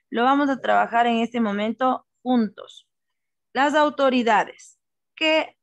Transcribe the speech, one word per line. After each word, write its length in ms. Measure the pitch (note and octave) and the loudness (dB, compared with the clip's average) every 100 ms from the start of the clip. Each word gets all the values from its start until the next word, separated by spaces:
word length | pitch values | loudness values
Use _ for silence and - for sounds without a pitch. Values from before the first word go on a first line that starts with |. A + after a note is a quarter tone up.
| _ | _
Lo 140 | A3+ | -2
vamos 260 | B3 C#4 C#4+ | 0 2 0
a 100 | C4 | -2
trabajar 480 | G#3+ G3+ G#3 A3+ A#3+ | 0 0 2 0 2
en 100 | A3+ | 0
este 220 | A#3 A#3+ | -2 -2
momento 640 | A3 G3+ G#3+ A#3 C4 B3+ - _ | -2 -2 -4 -2 -4 -4 -10 _
juntos. 680 | B3 B3 G#3+ - - - _ _ _ _ _ _ _ | -2 0 -2 -6 -20 -20 _ _ _ _ _ _ _
Las 200 | B3 D4 | -2 0
autoridades, 1040 | D4+ D4+ D4 C4+ B3+ A#3 G#3 D#3 - - _ _ _ _ - | 2 0 0 0 2 2 2 0 -10 -20 _ _ _ _ -4
¿qué 420 | D#4+ D#4 - _ | 0 0 -2 _